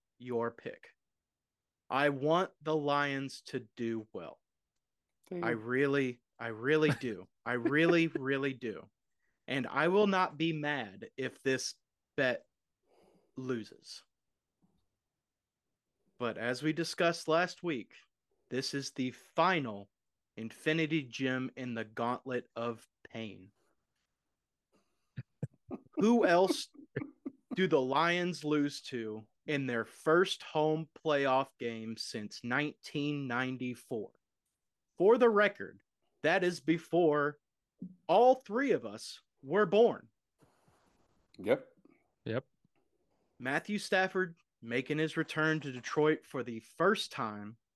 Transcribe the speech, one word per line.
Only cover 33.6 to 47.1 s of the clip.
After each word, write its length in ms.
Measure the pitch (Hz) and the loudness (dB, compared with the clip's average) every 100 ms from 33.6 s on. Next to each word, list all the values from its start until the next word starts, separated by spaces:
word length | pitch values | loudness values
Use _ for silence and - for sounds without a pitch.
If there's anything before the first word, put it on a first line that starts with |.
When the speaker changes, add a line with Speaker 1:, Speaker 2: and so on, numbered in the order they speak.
| 127 120 - 120 101 _ _ _ _ _ _ _ _ _ | -8 -10 -8 -8 -8 _ _ _ _ _ _ _ _ _
Speaker 1:
For 200 | 180 233 | 6 8
the 120 | 233 | 6
record, 500 | 208 208 202 95 104 _ _ _ _ | 6 4 0 -12 -14 _ _ _ _
that 220 | 147 185 | 2 2
is 160 | 180 170 | 2 -2
before 800 | 156 165 - 165 170 147 143 143 _ _ _ _ 180 - - | 0 0 2 4 4 4 0 -4 _ _ _ _ -18 -16 2
all 360 | 180 247 262 - | 6 8 6 0
three 260 | 214 277 | -2 2
of 140 | 156 110 | 0 -2
us 340 | 107 - - _ _ | -12 -14 -18 _ _
were 240 | 135 175 208 | -2 0 4
born. 400 | 202 226 117 - _ _ _ _ _ _ _ _ _ _ _ _ - | 6 6 4 -8 _ _ _ _ _ _ _ _ _ _ _ _ -8
Speaker 2:
Yep. 220 | 95 131 - _ _ _ _ _ - | 0 0 0 _ _ _ _ _ -6
Speaker 3:
Yep. 180 | 113 - _ _ _ _ _ _ _ _ _ | -6 -6 _ _ _ _ _ _ _ _ _
Speaker 1:
Matthew 400 | 123 147 - 208 | -4 -4 -2 -6
Stafford 560 | - 190 185 190 185 170 _ _ | 0 0 2 0 -4 -6 _ _
making 380 | 117 120 127 151 | -4 -4 -2 -2
his 180 | 156 165 | 0 -2
return 420 | 156 - 156 156 | -4 0 0 0
to 120 | 151 | -4
Detroit 480 | 127 - - 151 156 | -10 -6 0 2 2
for 200 | - 135 | -4 -8
the 180 | 120 113 - - | -8 -10 -14 0
first 340 | 175 214 - | 2 2 -2